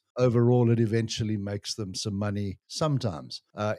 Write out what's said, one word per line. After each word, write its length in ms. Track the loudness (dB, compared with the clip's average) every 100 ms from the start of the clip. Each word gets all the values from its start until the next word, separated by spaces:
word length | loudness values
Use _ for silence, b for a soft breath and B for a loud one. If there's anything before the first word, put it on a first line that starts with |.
| _ 0
overall, 520 | 2 4 4 6 4
it 120 | 4
eventually 560 | 2 0 -2 -4 -2 -2
makes 380 | -4 -6 -8 -8
them 200 | -8 -6
some 180 | -6
money 460 | -2 -2 -2 -4 -6 _
sometimes. 760 | -2 0 0 -2 -6 -10 -16 -14 -4
Uh, 180 | -2